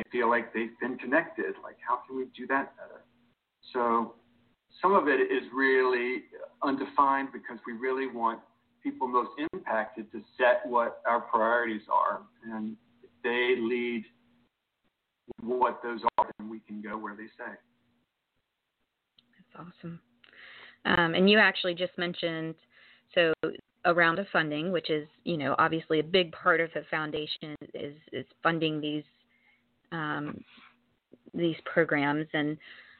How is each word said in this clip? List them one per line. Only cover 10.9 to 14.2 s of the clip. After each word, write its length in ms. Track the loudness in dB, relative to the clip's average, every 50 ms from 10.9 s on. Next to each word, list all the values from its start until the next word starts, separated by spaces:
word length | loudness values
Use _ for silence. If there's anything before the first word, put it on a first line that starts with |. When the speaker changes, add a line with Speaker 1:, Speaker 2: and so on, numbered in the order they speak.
| -2 -4 -2
Speaker 1:
our 140 | 0 0 0
priorities 640 | 0 0 2 2 4 4 4 2 2 0 -2 -6 -4 0
are, 320 | 0 2 2 2 0 -4 -8 -14 _ _ -12
and 320 | -10 -8 -8 -8 -8 -10 -12 _ _ _ _ -20
if 80 | _ _ _ -2
they 360 | 0 0 2 2 2 2 2
lead 440 | 2 0 0 0 -2 -2 -4 -4 -6 -10 _ _